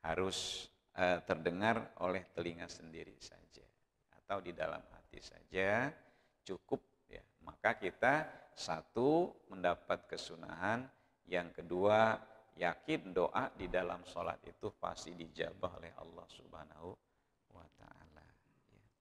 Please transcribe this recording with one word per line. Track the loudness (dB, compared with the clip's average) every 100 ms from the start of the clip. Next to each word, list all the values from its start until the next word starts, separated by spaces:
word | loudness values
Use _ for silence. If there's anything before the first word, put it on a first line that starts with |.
| -2
Harus, | 0 0 -2 -4 -8 -10 _ _ 2
eh, | 4 4
terdengar | 2 0 2 2 4 4 0 -4
oleh | -2 -2 -4
telinga | -6 -4 -6
sendiri | -10 -12 -14 -12 -14 -14
saja | -18 -20 -20 -20 -20 _ _ _ _ -20
atau | _ -4
di | -4 -4
dalam | -4 -4
hati | -10 -20 -18 -16
saja, | -16 -18 -4 2 4 4 2 -6 -20 _ _ _ -10
cukup, | -10 -4 -4 _ _ _
ya. | -18 -18 _
Maka | -18 2 2 2
kita | -2 4 4 6 2 -10 -20 -10
satu | -4 -4 -4 2 4 4 2 -4 _
mendapat | 0 0 0 -2 -4 -2
kesunahan, | -10 -8 -10 -10 -4 0 0 -4 _ _ _ -2
yang | -2 -2
kedua | -8 -4 2 6 8 6 4 -6 -20 -20 -2
yakin | -2 -2 -2 -2 0
doa | 2 2 2 -2
di | -4 -2
dalam | 0 0 -4 -8
sholat | -6 -4 -4 -10
itu | -8 -8 -4
pasti | -6 -6 -10
dijabah | -10 -12 -4 -6 -2 -6 -6
oleh | -14 -14
Allah | -14 -16 -18
Subhanahu | -20 -18 -16 -16 -14 -14 -14 _ _ _ _ _
wa | -20 -20 _
taala. | -20 -20 -20 -20 _ _ _ _ _
Ya. | _ _ _